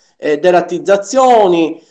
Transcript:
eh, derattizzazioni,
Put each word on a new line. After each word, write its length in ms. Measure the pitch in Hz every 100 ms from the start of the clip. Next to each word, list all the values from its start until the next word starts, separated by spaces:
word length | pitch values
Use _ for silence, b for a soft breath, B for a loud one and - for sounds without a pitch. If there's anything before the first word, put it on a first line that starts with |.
| b b
eh, 220 | 147 147
derattizzazioni, 1400 | 180 160 170 175 151 202 202 262 262 233 196 170 165 - B